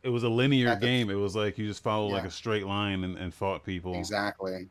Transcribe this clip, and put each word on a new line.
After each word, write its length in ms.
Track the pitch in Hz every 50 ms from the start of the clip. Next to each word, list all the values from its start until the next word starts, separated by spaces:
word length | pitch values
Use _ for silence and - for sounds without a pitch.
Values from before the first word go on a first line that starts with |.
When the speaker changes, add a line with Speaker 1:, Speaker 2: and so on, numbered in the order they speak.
Speaker 1:
It 60 | - 127
was 140 | 120 120 113
a 40 | 120
linear 380 | 113 120 127 139 143 131 123 120
Speaker 2:
at 100 | 117 98
the 60 | 110
Speaker 1:
game. 240 | 120 127 127 120 101
It 40 | 98
was 200 | 101 101 98 92
like 220 | 107 104 104 95 -
you 80 | 107 104
just 140 | 101 -
followed, 260 | - 117 107 107 107 104
like, 140 | 101 98
Speaker 2:
Yeah. 60 | 92 98
Speaker 1:
a 20 |
straight 360 | - - - 117 107 107 95
line 380 | 98 98 101 104 101 98 95 92
and, 140 | 92 90 87
and 140 | 90 90 82
fought 300 | - 101 98 95 76 -
people. 300 | - 95 87 85 92 90
Speaker 2:
Exactly. 760 | 87 85 92 104 101 101 104 - _ 98 95 92 92 92 98